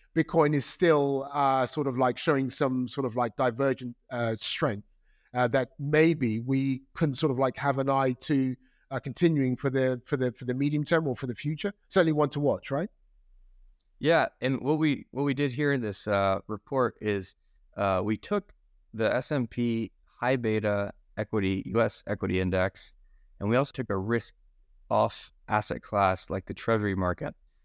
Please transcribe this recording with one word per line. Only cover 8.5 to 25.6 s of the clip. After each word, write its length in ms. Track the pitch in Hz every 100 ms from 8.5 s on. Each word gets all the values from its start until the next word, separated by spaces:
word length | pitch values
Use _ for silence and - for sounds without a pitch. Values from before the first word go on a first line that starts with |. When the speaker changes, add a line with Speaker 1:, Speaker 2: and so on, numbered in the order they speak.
| 127 _ _ _
Speaker 1:
uh, 100 | 131
continuing 560 | 135 - 170 156 131 123
for 140 | 139
the, 300 | 131 131 127
for 140 | - 135
the, 120 | 127
for 120 | 117
the 100 | 123
medium 300 | 127 143 147
term 240 | 147 165 160
or 80 | 120
for 100 | 131
the 80 |
future. 380 | 113 147 156 202 - _
Certainly 240 | 196 165
one 160 | 151 147
to 120 | 147
watch, 300 | 143 98 -
right? 200 | 139 196 - _ _ _ - - - - _ _ _
Speaker 2:
Yeah, 280 | 139 165 127 -
and 180 | 127 135
what 180 | 131 156
we, 280 | 156 139 -
what 100 | 123
we 100 | 143
did 180 | 135 143
here 220 | 123 147
in 80 | 139
this, 260 | 110 95 -
uh, 340 | 101 98 95 -
report 500 | 107 - 135 120 -
is, 340 | 107 101 92 - _ _ _ -
uh, 260 | 101 92
we 140 | 101 110
took 340 | - 202 - _ _ _ _
the 200 | 110 110
S 160 | 123 -
and 200 | 147 120
P 420 | - 120 113 110 - _ _
High 160 | 123 131
Beta 560 | 113 107 107 101 101 - _ -
Equity, 460 | 107 107 95 95 -
U 140 | 107
S 240 | 113 - -
Equity 320 | 104 98 92
Index, 540 | 92 92 95 - - - _ _ _ -
and 80 | 101
we 80 | 120
also 160 | 139
took 160 | - 117
a 80 | 98
risk 380 | 98 117 - - _ _ _ _ _
off 420 | 107 110 - - _ -
asset 340 | 107